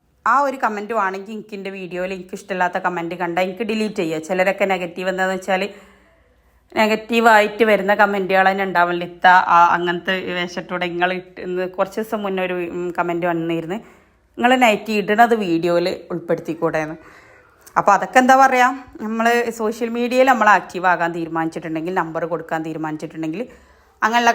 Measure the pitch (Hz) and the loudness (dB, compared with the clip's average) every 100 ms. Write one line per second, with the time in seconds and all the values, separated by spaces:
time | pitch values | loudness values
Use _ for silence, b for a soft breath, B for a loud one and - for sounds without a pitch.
0 | _ _ - 254 285 269 240 214 208 226 | _ _ 0 0 0 -2 -4 -4 -6 -2
1 | 190 190 196 220 - 202 196 196 185 180 | -2 -4 -10 -14 -12 -12 -12 -10 -10 -8
2 | 185 190 185 196 - 185 180 185 185 175 | -6 -8 -10 -14 -8 -2 -2 0 -4 -4
3 | 170 170 175 170 185 185 226 220 214 208 | -6 -6 -4 -2 -2 -2 -4 -2 -2 -2
4 | 165 156 156 185 185 190 196 185 175 170 | -4 -4 -4 0 0 0 -2 -2 -4 -6
5 | 185 185 190 190 185 185 202 b b b | -4 -2 -2 -2 -2 -2 -2 b b b
6 | b b b b b b b - 214 214 | b b b b b b b -2 0 0
7 | 220 233 226 214 208 208 220 202 190 208 | 0 2 6 6 4 2 2 4 2 4
8 | 208 202 185 190 190 196 196 175 175 175 | 4 2 2 4 4 2 -2 2 2 0
9 | 175 175 185 180 - 175 170 170 175 175 | -6 2 6 6 6 6 6 4 0 -2
10 | 170 185 180 180 180 180 175 180 175 170 | -2 -4 -4 -6 -6 -8 -8 -6 -4 -2
11 | 180 185 180 - 180 180 185 185 190 - | -2 -2 -10 -14 -8 -6 -6 -2 -4 -4
12 | 220 220 202 190 185 180 175 175 175 170 | -6 -6 -4 -4 -4 -4 -6 -6 -8 -4
13 | 175 170 175 170 165 165 160 208 b b | -4 -2 -2 -2 -2 -4 -4 -10 b b
14 | b b _ - 240 254 247 202 208 214 | b b _ -2 0 4 4 2 0 -4
15 | 196 214 233 220 196 165 170 175 175 - | 0 4 4 4 0 0 2 0 0 -6
16 | - 180 - 170 - 156 165 156 156 160 | -8 -10 -4 -6 -4 -4 -2 -2 -4 -10
17 | B B B B B B B - 165 196 | B B B B B B B 0 4 2
18 | 190 262 254 262 269 254 247 269 - - | 4 2 6 6 6 6 2 0 -12 -12
19 | 214 226 226 240 233 226 220 220 240 233 | -8 -2 2 2 0 -4 -6 -4 -6 -4
20 | 240 254 262 247 214 196 180 180 180 170 | -2 2 4 4 6 4 2 -2 0 2
21 | 170 170 165 165 165 165 165 160 160 185 | 0 -4 -6 -4 -4 -6 -8 -6 -4 -4
22 | 165 160 165 165 165 165 160 160 156 156 | -4 -4 -4 -6 -6 -6 -6 -8 -8 -8
23 | 160 165 160 165 247 b b b b b | -10 -8 -8 -8 -10 b b b b b
24 | 214 233 240 | 0 2 2